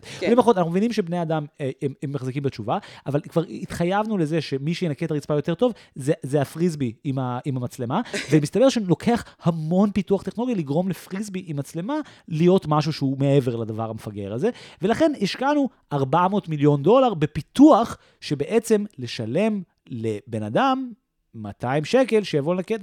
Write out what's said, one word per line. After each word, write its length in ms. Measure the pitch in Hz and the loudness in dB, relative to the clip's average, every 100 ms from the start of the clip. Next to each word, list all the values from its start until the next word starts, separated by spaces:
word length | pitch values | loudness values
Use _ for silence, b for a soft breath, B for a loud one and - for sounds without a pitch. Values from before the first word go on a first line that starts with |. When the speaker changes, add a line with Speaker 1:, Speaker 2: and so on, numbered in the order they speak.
Speaker 1:
כן. 140 | - - | -16 -6
Speaker 2:
במילים 180 | 180 233 | 2 4
אחרות, 180 | 214 190 | 6 6
אנחנו 140 | 165 | 4
מבינים 220 | 180 226 | 2 0
שבני 300 | 220 170 175 | -2 -4 -2
אדם, 240 | 165 160 147 - | -2 -4 -4 -8
אה, 100 | 135 - | -8 -4
הם, 100 | 143 139 | -6 -6
הם 100 | 139 | -8
מחזיקים 300 | 143 127 131 | -6 -6 -4
בתשובה, 360 | 139 - 104 180 B B - | -4 -6 -4 -4 B B -4
אבל 140 | 131 | -4
כבר 220 | - 170 | -2 -4
התחייבנו 760 | 160 - - - 175 202 220 208 | -4 -8 -10 -4 0 0 0 0
לזה 220 | 147 165 | 0 -2
שמי 340 | - 135 143 | -2 -4 -4
שינקה 320 | 170 175 139 165 | -2 -4 -4 -4
את 40 | |
הרצפה 240 | 151 - | -4 -2
יותר 200 | 151 156 | -2 -2
טוב, 180 | 170 247 202 B | 0 0 -2 B
זה, 180 | - 131 165 | -8 -2 -2
זה 180 | 135 143 | 0 0
הפריסבי 500 | 139 160 180 151 127 113 | 0 0 -2 0 -6 -6
עם 140 | 151 135 | -6 -4
ה-, 200 | 127 123 | -4 -6
עם 120 | 151 131 | -4 -6
המצלמה, 440 | 123 - 120 151 247 | -6 -6 -4 -4 -4
Speaker 1:
<laughs> 160 | 202 - | -8 2
Speaker 2:
ומסתבר 380 | 156 143 190 262 | 2 2 2 4
שלוקח 560 | 247 185 165 - 233 - B | 2 0 0 2 0 -2 B
המון 480 | 170 165 156 180 208 | -2 -2 0 2 2
פיתוח 300 | 202 - 190 | 2 0 0
טכנולוגי 320 | - 202 254 | -2 -6 -4
לגרום 340 | 214 139 147 185 | -2 0 -2 -2
לפריסבי 560 | 165 - 190 214 185 180 | -4 -8 -10 -8 -10 -8
עם 100 | 143 | -8
מצלמה 380 | 135 160 196 302 294 B - | -6 -8 -6 -6 -6 B -8
להיות 360 | 156 175 190 151 | 2 4 4 2
משהו 240 | 151 156 | 0 0
שהוא 260 | 143 135 135 | -2 -2 0
מעבר 380 | 139 139 127 117 | 4 4 2 -2
לדבר 340 | 110 110 113 | -6 -6 -6
המפגר 420 | 110 - 101 98 | -8 -10 -8 -6
הזה, 180 | 110 202 240 B B | -2 -4 -4 B B
ולכן 300 | 190 226 320 226 | -2 2 2 2
השקענו 480 | 190 - 262 294 269 b - | -4 -2 0 0 0 b -6
ארבע 360 | 143 131 165 180 | -2 2 2 2
מאות 200 | 202 165 | 0 -2
מיליון 340 | 151 147 147 | 2 4 4
דולר 320 | 143 254 254 | 4 4 4
בפיתוח, 840 | 175 151 - - - 302 208 - - b b | 2 -2 -4 -8 8 8 8 4 -6 b b
שבעצם 640 | - 139 151 220 226 214 208 - | -8 0 2 2 2 0 0 -10
לשלם 640 | 120 - 110 143 220 208 175 _ - | -10 -8 -4 0 0 -2 -8 _ -14
לבן 540 | 117 110 104 - 110 | -6 -4 -4 -6 -6
אדם 480 | 107 143 269 262 254 214 _ _ _ | -2 0 0 0 -4 -12 _ _ _
מאתיים 500 | 117 104 - 120 143 | -14 -14 -8 -4 -2
שקל 380 | 147 254 254 220 | 2 2 4 0
שיבוא 320 | 185 151 143 | 0 -2 0
לנקות 260 | 185 185 220 | -2 -2 -6